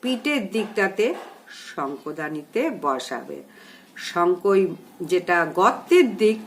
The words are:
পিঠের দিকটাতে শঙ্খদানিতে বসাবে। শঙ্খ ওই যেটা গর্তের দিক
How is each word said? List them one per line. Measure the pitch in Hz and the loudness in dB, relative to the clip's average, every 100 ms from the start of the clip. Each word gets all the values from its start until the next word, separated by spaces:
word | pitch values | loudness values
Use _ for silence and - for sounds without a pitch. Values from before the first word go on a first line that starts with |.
পিঠের | 247 254 285 294 196 | -4 -4 -2 -2 -2
দিকটাতে | 226 214 - 190 190 226 349 - - - - - | -4 -4 0 -2 0 -2 -2 -10 -20 -20 -20 -16
শঙ্খদানিতে | - 139 143 - 151 151 151 147 220 311 202 | -8 -8 -8 -10 -10 -8 -8 -6 -4 -2 -2
বসাবে। | 143 131 - 123 - - - - - - _ - - | -4 -4 -4 -10 -10 -14 -16 -20 -20 -20 _ -14 -8
শঙ্খ | 180 175 180 202 | 0 2 2 4
ওই | 196 185 160 - - 165 | 4 2 -2 -14 -12 -2
যেটা | 180 175 175 160 175 | -2 2 2 2 4
গর্তের | 196 247 - 359 269 202 | 4 2 4 6 6 4
দিক | 214 220 | 2 2